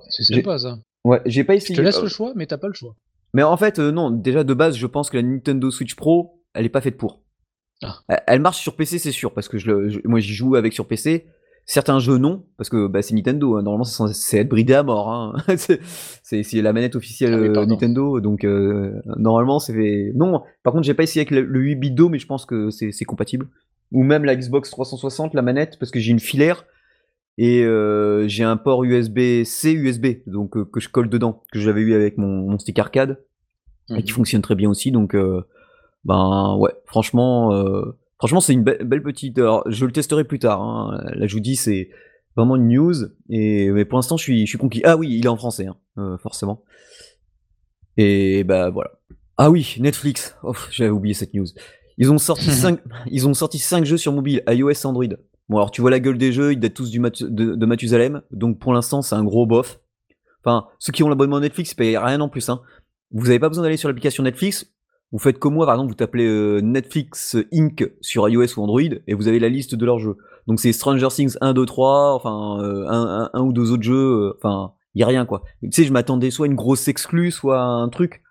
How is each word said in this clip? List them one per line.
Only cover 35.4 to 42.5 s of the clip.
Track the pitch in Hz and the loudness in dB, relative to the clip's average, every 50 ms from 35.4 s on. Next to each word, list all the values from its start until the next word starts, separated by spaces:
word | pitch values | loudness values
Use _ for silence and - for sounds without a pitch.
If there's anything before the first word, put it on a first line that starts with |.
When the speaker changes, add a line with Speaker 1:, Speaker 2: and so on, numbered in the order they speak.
| 90 - _ _ _ _ _ _ _ _ _ _ _ | -6 -10 _ _ _ _ _ _ _ _ _ _ _
Speaker 2:
ben | - 95 92 95 95 98 98 98 101 101 101 | 0 2 2 4 2 2 2 0 0 2 2
ouais, | 104 - - - _ | 2 0 0 -4 _
franchement, | - - 139 143 - - 120 123 127 123 120 117 110 101 | -4 -2 -2 -2 2 0 2 2 2 2 2 2 2 2
euh, | 98 98 98 95 98 104 110 - - _ _ _ _ | 2 0 0 -2 -4 -4 -6 -10 -14 _ _ _ _
franchement | - 113 156 190 | -2 2 2 2
c'est | 190 - 131 | 4 4 4
une | 127 107 | 4 4
be-, | 135 123 - - | 2 2 0 -2
belle | 120 131 151 | -2 -2 -2
petite, | 143 147 139 - - 135 117 127 | -2 -6 -8 -8 -10 -6 -2 2
alors | 120 110 110 107 - | 2 2 2 2 0
je | - 110 107 131 | -2 -2 -2 -2
le | 127 | -2
testerai | 120 156 143 - 151 151 147 | -2 -2 -2 0 0 -2 -2
plus | - 151 127 | -2 -4 -2
tard, | - 113 104 95 | 0 0 0 0
hein. | 104 113 113 113 107 107 101 104 - - - | -2 -6 -6 -6 -6 -6 -8 -8 -10 -10 -6
Là | - 104 | -4 -4
je | 104 101 | -2 -2
vous | 110 | -4
dis | 104 123 135 | -4 -2 -4
c'est | 127 - 113 101 95 92 - - - - _ _ _ _ _ _ | -2 -2 -2 -2 -2 -4 -8 -14 -20 -20 _ _ _ _ _ _
vraiment | 117 117 123 | 0 2 4